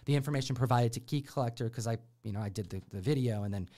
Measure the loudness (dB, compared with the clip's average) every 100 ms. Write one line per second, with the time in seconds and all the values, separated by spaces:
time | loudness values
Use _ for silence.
0 | 0 2 2 0 0 0 4 6 4 0
1 | -2 -2 -2 -2 -2 -2 -4 -2 -2 -4
2 | -6 _ -8 -4 -4 -4 -6 -8 -8 -4
3 | 0 2 2 0 -2 -4 -6